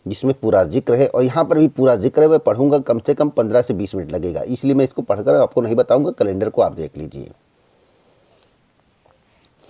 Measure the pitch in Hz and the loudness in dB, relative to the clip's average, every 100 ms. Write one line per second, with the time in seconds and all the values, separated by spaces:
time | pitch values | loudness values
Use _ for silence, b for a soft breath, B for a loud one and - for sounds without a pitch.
0 | - 104 135 131 110 101 87 123 135 120 | -12 -4 -2 -2 2 2 2 0 0 2
1 | 139 - 131 151 165 156 160 - 135 117 | 2 2 0 0 0 2 2 2 2 2
2 | 117 - 156 156 117 107 139 143 131 131 | 0 2 4 4 2 0 2 0 0 -4
3 | - 143 147 123 110 120 - 110 101 95 | -2 -2 -2 -2 0 0 0 -4 -6 -8
4 | 76 82 87 76 85 123 135 135 131 - | -8 -6 -6 -6 -6 -4 0 0 0 -2
5 | 120 101 110 147 113 - 113 117 123 123 | -4 -4 0 2 2 0 -2 0 2 2
6 | 147 - 104 95 107 - 90 - 76 73 | 0 -2 -4 -2 -4 -2 -2 -2 -12 -12
7 | 76 69 - - _ _ _ _ _ _ | -14 -14 -18 -20 _ _ _ _ _ _
8 | _ _ _ _ _ _ _ _ _ _ | _ _ _ _ _ _ _ _ _ _
9 | _ _ _ _ _ _ b | _ _ _ _ _ _ b